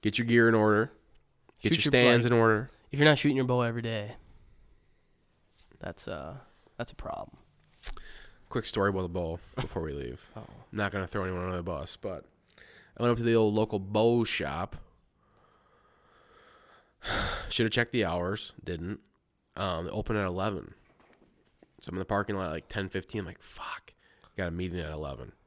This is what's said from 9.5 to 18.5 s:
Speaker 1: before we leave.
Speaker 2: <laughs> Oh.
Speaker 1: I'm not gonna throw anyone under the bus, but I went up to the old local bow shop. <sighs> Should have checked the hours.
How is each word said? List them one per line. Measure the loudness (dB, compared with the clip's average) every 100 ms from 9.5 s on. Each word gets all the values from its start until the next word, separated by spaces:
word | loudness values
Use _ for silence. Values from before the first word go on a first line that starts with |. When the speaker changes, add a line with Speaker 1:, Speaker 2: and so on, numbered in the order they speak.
| -8
Speaker 1:
before | -6 -4
we | -6
leave. | -6 -8 -12 -16
Speaker 2:
<laughs> | -18
Oh. |
Speaker 1:
I'm | -18 -20 -12 -4
not | -2
gonna | -2 -4
throw | -4
anyone | -4 -4
under | -4 -6
the |
bus, | -6 -6 -8 -10
but | -10 -10 -14 _ _ _ -20 -20 -20 -2
I |
went | 0
up | 2
to |
the | 4 6
old | 6
local | 4 0 -2
bow | -2 2 4 4
shop. | 2 0 -2 -4 -6 -10 -16 _ _ _ _ _ _ _ _ _ _ _ _ _ _ _ -20 -20 _ -20 _ _
<sighs> | -6 -4 -2 -6 -6
Should | 0 2
have |
checked | 2 0
the | 0
hours. | 0 0 -2 -4 -8